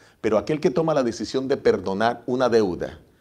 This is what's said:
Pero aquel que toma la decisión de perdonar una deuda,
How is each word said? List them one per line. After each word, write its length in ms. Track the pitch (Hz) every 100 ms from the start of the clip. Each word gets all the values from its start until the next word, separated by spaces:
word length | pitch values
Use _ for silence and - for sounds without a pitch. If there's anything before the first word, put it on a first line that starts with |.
| - _
Pero 160 | 110 104
aquel 240 | 101 151
que 80 | 180
toma 240 | - 165
la 100 | 151
decisión 460 | 120 110 107 131 131
de 80 | 123
perdonar 680 | 120 110 92 98 113 123 -
una 200 | 123 123
deuda, 540 | 113 101 82 67 80 _ _